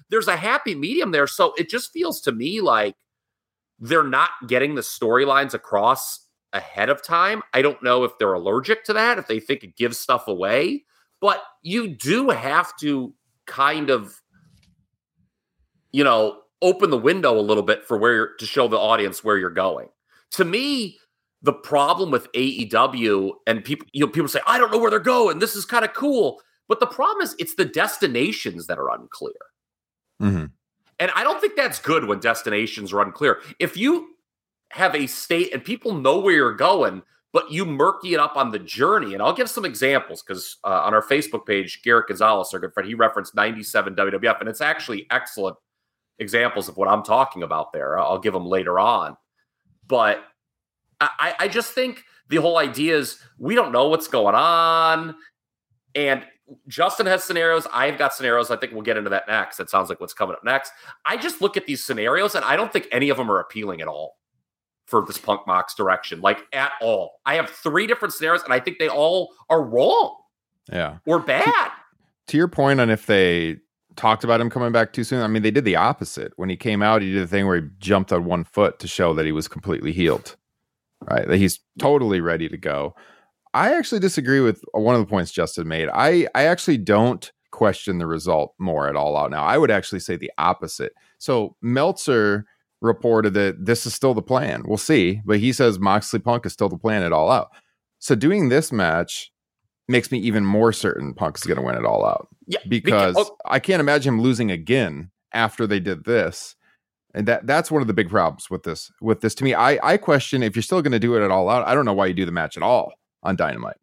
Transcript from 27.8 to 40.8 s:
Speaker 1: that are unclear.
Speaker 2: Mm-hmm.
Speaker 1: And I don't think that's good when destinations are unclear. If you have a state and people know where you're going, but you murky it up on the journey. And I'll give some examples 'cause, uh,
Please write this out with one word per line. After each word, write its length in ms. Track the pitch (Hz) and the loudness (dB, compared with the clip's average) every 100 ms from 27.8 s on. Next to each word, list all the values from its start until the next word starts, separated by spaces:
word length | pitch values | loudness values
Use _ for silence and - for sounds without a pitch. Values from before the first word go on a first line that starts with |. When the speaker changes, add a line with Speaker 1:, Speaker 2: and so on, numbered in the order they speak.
| 214 - 170 120 160 110 113 85 85 | -2 -2 -2 0 -2 -4 -8 -10 -8
Speaker 1:
that 100 | 87 | -6
are 120 | 67 | -4
unclear. 420 | 58 60 - 65 - - _ _ _ _ _ _ - | -6 -10 -14 -14 -14 -20 _ _ _ _ _ _ -4
Speaker 2:
Mm-hmm. 260 | 101 92 78 - _ _ _ - | -2 -2 -6 -14 _ _ _ -6
Speaker 1:
And 120 | 180 175 | -4 -2
I 80 | |
don't 160 | 254 381 | -2 0
think 160 | 415 285 | -2 0
that's 240 | 254 - | -2 -4
good 260 | - 160 104 | -2 0 0
when 140 | 98 | 0
destinations 720 | 117 117 117 104 113 - 98 | 0 -2 -2 -2 -4 -6 -4
are 80 | 101 | -2
unclear. 400 | 101 - 143 101 - - | -2 0 0 0 -4 -6
If 200 | 170 175 | -6 -2
you 380 | 262 339 - _ _ _ _ _ _ | 0 0 -4 _ _ _ _ _ _
have 220 | - 185 | -2 0
a 140 | 151 135 | 0 -4
state 460 | - - 170 180 | -8 -4 -2 -2
and 100 | 135 | -6
people 300 | - 233 233 | -8 -8 -6
know 260 | 175 135 175 | 0 2 2
where 140 | 196 | 4
you're 200 | 160 123 | 4 2
going, 500 | 107 156 196 110 92 - _ _ | 2 2 2 0 -4 -14 _ _
but 180 | 165 - | -2 -2
you 160 | 156 180 | -4 -4
murky 500 | 139 170 - 185 156 | 0 2 0 -2 0
it 40 | |
up 160 | 147 139 | 0 0
on 160 | 127 | -2
the 80 | 107 | -4
journey. 540 | 87 110 156 208 113 | -8 -2 0 2 -2
And 100 | 98 | 0
I'll 80 | 117 | 0
give 180 | 180 240 | 0 -4
some 140 | - | -4
examples 580 | 185 104 131 135 - - | -6 -2 0 0 -2 -10
'cause, 360 | - 92 - - 98 | -12 -12 -12 -8 -2
uh, 160 | 92 | 0